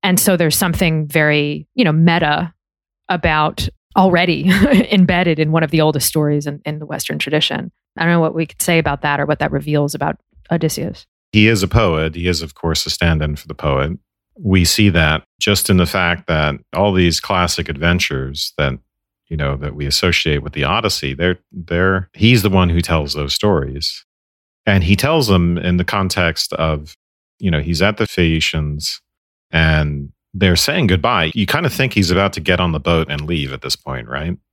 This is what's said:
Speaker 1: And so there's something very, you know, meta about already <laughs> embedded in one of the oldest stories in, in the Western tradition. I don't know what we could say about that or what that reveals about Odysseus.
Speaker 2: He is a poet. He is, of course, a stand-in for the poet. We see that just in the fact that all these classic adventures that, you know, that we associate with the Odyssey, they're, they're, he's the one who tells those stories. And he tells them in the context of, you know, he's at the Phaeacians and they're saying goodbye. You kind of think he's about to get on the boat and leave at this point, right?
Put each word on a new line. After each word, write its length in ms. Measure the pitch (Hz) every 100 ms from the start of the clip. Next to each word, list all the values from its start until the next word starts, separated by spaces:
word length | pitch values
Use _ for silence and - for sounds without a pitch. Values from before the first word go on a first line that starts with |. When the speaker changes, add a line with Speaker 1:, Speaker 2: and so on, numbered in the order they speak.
Speaker 1:
And 160 | 196 180
so 180 | - 185
there's 200 | 165 151
something 500 | 185 165 175 160 151
very, 600 | 160 151 147 147 147 156
you 100 | -
know, 80 | 214
meta 600 | 156 165 165 160 151 175 _ _ _ _ _ _
about 600 | 180 165 156 151 - - - _ -
already 520 | 190 175 175 160 160
<laughs> 440 | 190 208 233 -
embedded 460 | 208 180 180 180 156
in 120 | 156
one 100 | 160
of 80 | 156
the 100 | 160
oldest 260 | 156 147 -
stories 400 | - 151 147 143
in, 140 | 147
in 140 | - 151
the 80 | 151
Western 320 | 151 - 151
tradition. 520 | - 151 - - - _ _ -
I 60 |
don't 80 | 165
know 80 | 170
what 140 | 160
we 120 | 165 160
could 160 | -
say 160 | - 170
about 240 | 151 143
that 160 | 151 143
or 80 | 143
what 140 | 151
that 100 | 147
reveals 440 | 147 143 147 147
about 220 | 147 147 - _ _ _
Odysseus. 540 | 165 160 - - - - _ _
Speaker 2:
He 160 | - 107
is 140 | 110
a 60 | 92
poet. 460 | 123 107 80 80
He 120 | 80 87
is, 120 | 85
of 120 | 80
course, 320 | - 82 80 -
a 40 |
stand-in 460 | - 87 80 76 73
for 120 | -
the 60 |
poet. 380 | 73 76 67 71 - _ _ _ _
We 260 | 139 95
see 240 | 85 - 107
that 340 | 85 80 78 - _
just 280 | - 104 -
in 100 | 92
the 80 | 85
fact 420 | 98 87 85 -
that 260 | 80 76 71 _
all 180 | 85 101
these 260 | 92 87 80
classic 500 | - 95 87 - -
adventures 840 | 71 85 87 - 67 65 71 - -
that, 220 | 71 64 _ _ _ _ _
you 100 | 80
know, 200 | 71 69
that 180 | 71
we 100 | 71
associate 600 | 69 67 92 85 - 73
with 80 | 67
the 100 | -
Odyssey, 480 | 73 101 110 - 80
they're, 260 | 80 87 90 _
they're, 580 | 95 82 85 95 95 92
he's 280 | - 113 120
the 80 | 101
one 180 | 95 90
who 120 | 85
tells 340 | 85 82 73
those 200 | 76 71
stories. 680 | - 104 90 67 67 78 - _ _ _ _ _ _
And 200 | - 98
he 100 | 82
tells 320 | 101 135 160 120
them 320 | 95 85 87
in 180 | 90 90
the 80 |
context 680 | 87 104 92 - 87 82 -
of, 420 | - 80 76 76 - _ _ _ _
you 100 | 98
know, 100 | 80
he's 220 | 71 82
at 140 | 95 107
the 100 | 110
Phaeacians 960 | - 85 80 78 80 76 73 - - _ _ _ _ _
and 600 | 82 80 78 73 71 69 _ _
they're 220 | 95 95 87
saying 300 | - 165 120
goodbye. 460 | 92 117 113 80
You 120 | 85 98
kind 200 | 147 165
of 60 |
think 200 | - 135
he's 160 | - 92
about 220 | 90 98
to 60 | -
get 200 | 80 90
on 120 | 90
the 60 | 78
boat 280 | 71 85 80
and 120 | 73
leave 300 | 76 85 69
at 100 | 65
this 120 | 67 -
point, 320 | - 65 57
right? 280 | 67 76 185 _